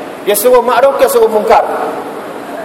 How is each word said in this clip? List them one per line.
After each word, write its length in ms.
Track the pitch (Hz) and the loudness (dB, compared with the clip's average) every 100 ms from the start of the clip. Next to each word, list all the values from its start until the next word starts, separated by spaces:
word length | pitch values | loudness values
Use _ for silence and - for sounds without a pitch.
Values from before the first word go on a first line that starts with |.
| - - 185 | -14 -8 -4
Dia 80 | 202 | 0
suruh 240 | 247 247 | 4 4
makruf 400 | 233 233 277 269 | 4 2 2 2
ke 80 | 247 | 2
suruh 200 | 240 220 | 4 2
mungkar? 360 | 214 220 202 - - - - - - - - - - | 2 2 2 2 -4 -6 -8 -10 -12 -12 -14 -12 -12